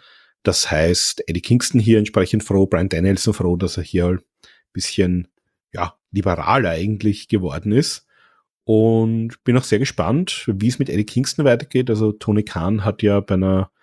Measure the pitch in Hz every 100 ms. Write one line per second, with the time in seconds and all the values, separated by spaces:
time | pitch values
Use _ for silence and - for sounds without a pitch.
0 | _ _ _ _ - - - 78 82 87
1 | - - - 85 - 120 - 123 110 110
2 | 104 107 95 107 - 98 95 82 92 82
3 | 95 95 110 - 90 87 92 - 80 90
4 | 87 90 - _ - _ _ 95 - -
5 | 90 90 - _ _ _ _ 87 90 -
6 | _ 101 101 85 82 131 95 82 101 101
7 | 107 98 - 104 90 78 104 117 143 -
8 | _ _ _ _ _ _ - 110 113 113
9 | 113 113 113 - - 123 - 107 139 -
10 | 82 143 185 - - 98 110 123 135 98
11 | 107 123 135 - 139 117 135 127 123 107
12 | 107 104 - 104 104 85 87 107 104 -
13 | 104 101 98 92 95 95 95 _